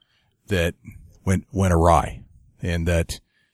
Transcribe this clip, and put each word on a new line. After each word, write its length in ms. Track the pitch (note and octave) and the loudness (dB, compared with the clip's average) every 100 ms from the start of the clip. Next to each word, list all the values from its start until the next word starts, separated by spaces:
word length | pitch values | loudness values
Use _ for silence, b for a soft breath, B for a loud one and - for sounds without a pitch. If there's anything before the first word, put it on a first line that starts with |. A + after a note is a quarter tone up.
| _ _ _ _ _ | _ _ _ _ _
that 300 | F#2 E2+ - - - - - | -4 -4 -6 -18 -20 -20 -10
went, 200 | - F#2+ - | -2 -2 -2
went 240 | F#2+ F#2+ | -2 2
awry, 480 | E2+ E2+ D#2+ - - - _ _ _ | 4 4 4 2 -8 -20 _ _ _
and 240 | F#2+ E2+ E2+ | -6 -4 -2
that 320 | E2+ E2 - _ _ _ | -2 -4 -10 _ _ _